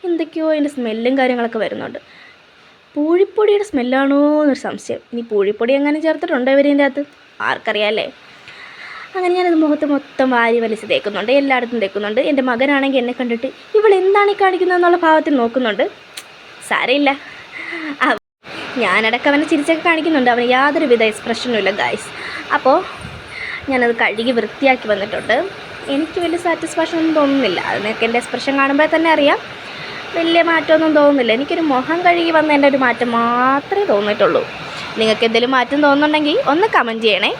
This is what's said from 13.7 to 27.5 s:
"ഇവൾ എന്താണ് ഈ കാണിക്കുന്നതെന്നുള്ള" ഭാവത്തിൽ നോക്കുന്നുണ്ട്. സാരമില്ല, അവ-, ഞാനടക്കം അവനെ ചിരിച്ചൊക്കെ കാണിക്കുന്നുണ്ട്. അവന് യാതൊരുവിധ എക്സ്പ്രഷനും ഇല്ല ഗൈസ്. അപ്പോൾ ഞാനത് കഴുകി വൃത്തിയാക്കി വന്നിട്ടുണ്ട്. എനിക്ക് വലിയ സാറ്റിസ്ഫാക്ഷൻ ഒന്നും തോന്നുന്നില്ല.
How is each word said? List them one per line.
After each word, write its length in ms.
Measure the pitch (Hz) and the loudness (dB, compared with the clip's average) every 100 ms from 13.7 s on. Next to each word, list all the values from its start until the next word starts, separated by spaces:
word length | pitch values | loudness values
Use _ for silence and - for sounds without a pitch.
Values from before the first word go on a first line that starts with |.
| 427 | 2
"ഇവൾ 140 | 427 381 | 4 4
എന്താണ് 300 | 370 403 403 | 4 4 2
ഈ 20 | 403 | 2
കാണിക്കുന്നതെന്നുള്ള" 580 | 392 370 359 359 349 349 | 0 2 2 4 4 4
ഭാവത്തിൽ 300 | 330 311 311 285 | 4 4 4 0
നോക്കുന്നുണ്ട്. 460 | 233 247 247 202 339 - - - - - - - - | 0 0 -2 0 -2 -4 -20 -20 -20 -20 -20 -20 -4
സാരമില്ല, 420 | - 185 277 285 277 - - - - 330 339 311 285 359 | -2 0 2 2 0 -8 -20 -18 -16 -12 -10 -10 -2 0
അവ-, 140 | 233 _ _ - - - 262 | -2 _ _ -18 -14 -8 -4
ഞാനടക്കം 460 | 214 190 220 240 294 | 0 2 0 0 2
അവനെ 160 | 285 311 | 2 2
ചിരിച്ചൊക്കെ 320 | 320 294 320 349 | 0 0 0 0
കാണിക്കുന്നുണ്ട്. 420 | 330 320 311 247 | 0 0 2 2
അവന് 140 | 240 240 | 2 2
യാതൊരുവിധ 480 | 254 285 302 311 240 220 | 2 2 2 2 2 2
എക്സ്പ്രഷനും 460 | 214 - 226 247 226 | -2 -6 -6 -2 -2
ഇല്ല 100 | 196 202 | 0 -2
ഗൈസ്. 280 | 240 214 - - - - - 294 | -4 -4 -10 -14 -12 -12 -4 0
അപ്പോൾ 200 | 254 302 381 - - - - - - - - | 2 2 0 -12 -14 -16 -16 -14 -12 -12 -4
ഞാനത് 240 | 262 240 233 | 0 0 0
കഴുകി 300 | 208 208 233 233 | -2 0 -2 0
വൃത്തിയാക്കി 480 | 208 - 269 254 220 | -2 -2 0 0 0
വന്നിട്ടുണ്ട്. 440 | 202 202 175 - 240 381 - - - - | -2 -2 -6 -2 -2 -2 -8 -16 -14 -6
എനിക്ക് 240 | 277 320 - | -4 -4 -4
വലിയ 160 | 339 339 349 | -4 -2 -2
സാറ്റിസ്ഫാക്ഷൻ 520 | 320 320 - 320 330 | -4 -4 -4 -2 0
ഒന്നും 140 | 320 311 | 0 2
തോന്നുന്നില്ല. 380 | 285 277 233 | 2 2 0